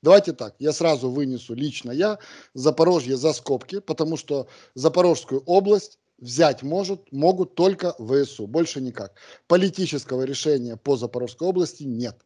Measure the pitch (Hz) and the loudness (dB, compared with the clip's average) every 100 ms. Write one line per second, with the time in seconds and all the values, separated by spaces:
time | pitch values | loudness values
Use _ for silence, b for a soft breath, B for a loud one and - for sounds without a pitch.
0 | 151 202 196 139 110 _ 147 147 170 147 | 10 8 6 -6 -10 _ -4 0 0 2
1 | 127 127 139 127 - 117 147 127 123 131 | -2 -2 -4 -6 -8 -6 -6 -6 -8 -2
2 | 202 208 B B B 131 135 143 165 175 | -2 -2 B B B 0 0 4 4 4
3 | 123 131 151 151 - 135 - 196 - 156 | 0 -2 0 -2 -4 -4 -4 -12 -8 -4
4 | 160 160 - 143 123 b b - 147 165 | -4 -4 -6 -6 -6 b b -2 0 4
5 | 180 156 - 135 151 185 196 208 - _ | 2 2 -2 -6 2 2 4 2 0 _
6 | _ _ 123 123 160 120 139 175 185 196 | _ _ -10 2 2 2 -4 -4 -4 -8
7 | _ 139 160 185 - - 185 190 180 - | _ 0 2 2 -2 2 0 2 -6 -6
8 | 110 135 135 - 104 143 165 143 127 123 | -2 0 0 -6 -6 -2 -2 -4 -10 -10
9 | 98 B B B _ 180 190 175 180 143 | -14 B B B _ 2 2 -2 -4 -6
10 | - 127 131 139 156 143 120 113 - 135 | -6 -6 -4 -4 -2 -2 -2 -8 -2 -2
11 | 117 123 120 - 175 180 175 - 143 117 | -2 -6 -8 -6 -2 -2 -2 -6 -8 -6
12 | 120 - | -8 -10